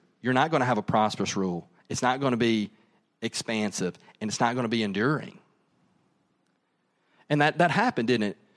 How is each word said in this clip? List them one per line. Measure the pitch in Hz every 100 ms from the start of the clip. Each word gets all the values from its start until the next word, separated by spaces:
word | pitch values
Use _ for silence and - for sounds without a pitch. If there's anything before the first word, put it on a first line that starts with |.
| _ _
You're | 120
not | 127 160
gonna | 151 123
have | 107
a |
prosperous | - 110 107 - 95 101
rule. | 95 85 - _ -
It's | -
not | 127 -
gonna | 135 117
be | 117 110 101 _ _ _ _ -
expansive, | 113 - - 110 107 - 90 - - -
and | 107
it's | -
not | 117 127
gonna | 113
be | 117
enduring. | 104 98 127 143 - - _ _ _ _ _ _ _ _ _ _ _ _ _ _ _ _ _ _ -
And | 147
that, | 147 151
that | 175
happened, | 147 240 - 113
didn't | 117 104
it? | - _